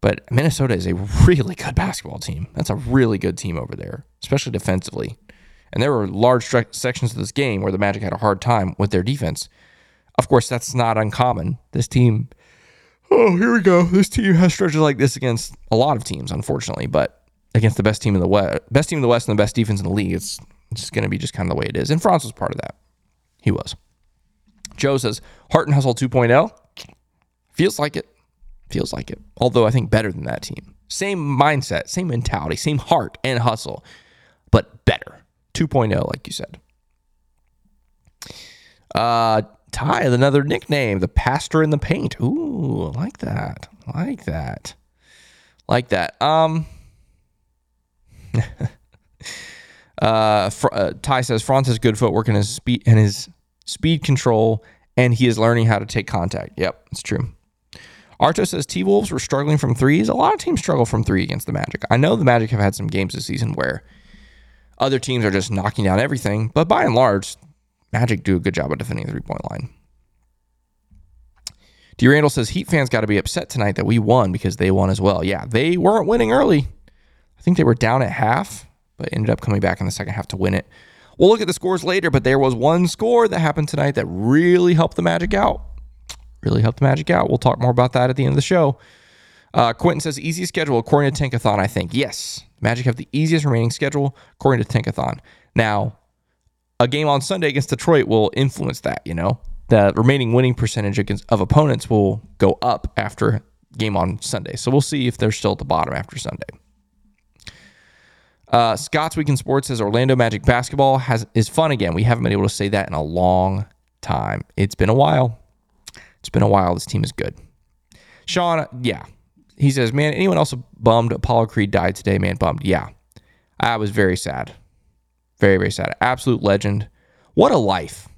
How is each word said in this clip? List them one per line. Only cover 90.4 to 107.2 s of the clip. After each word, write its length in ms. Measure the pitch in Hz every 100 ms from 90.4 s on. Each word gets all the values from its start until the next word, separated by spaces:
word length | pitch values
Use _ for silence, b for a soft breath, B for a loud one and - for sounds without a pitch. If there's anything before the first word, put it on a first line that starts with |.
| 180
schedule 320 | - 151 123
according 340 | 117 143 143
to 100 | -
Tankathon, 360 | 139 123 117 101
I 80 | 98
think." 260 | - 87
Yes, 520 | 117 147 - - - - _
Magic 240 | 110 120 127
have 100 | 117
the 120 | -
easiest 320 | 139 156 160
remaining 260 | 147 117 117
schedule 460 | 123 139 143 139 - b
according 300 | b 135 127
to 140 | 117 120
Tankathon. 400 | - - 64 - b b b
Now, 440 | - 113 104 113 - _ _ _ _ _ _ _ _
a 100 | 120
game 200 | 143 151
on 120 | 143
Sunday 280 | 131 190 160
against 200 | 135 135
Detroit 380 | 120 - 156 -
will 240 | 110 107
influence 460 | - 135 - - -
that, 220 | - -
you 80 | -
know? 260 | 82 87 123 - - -
The 240 | 113 101 -
remaining 360 | 117 139 120
winning 220 | 120 127
percentage 440 | 123 113 - 101 101
against, 280 | 101 98 -
of 140 | 107
opponents 480 | 104 - 151 127 -
will 320 | 110 98 113 - -
go 200 | 98 -
up 280 | 123 117 - -
after 460 | 104 - 107 107 - _ _ -
game 200 | 110 98
on 240 | 87 110
Sunday. 340 | - 107 - -
So 140 | -
we'll 100 | 135
see 260 | 139 151 123
if 120 | -
they're 140 | 107
still 200 | 107 101
at 60 | 98
the 80 | 135
bottom 260 | 82 80
after 240 | 65 95 -
Sunday. 280 | - - - - _ _ _ _ _ _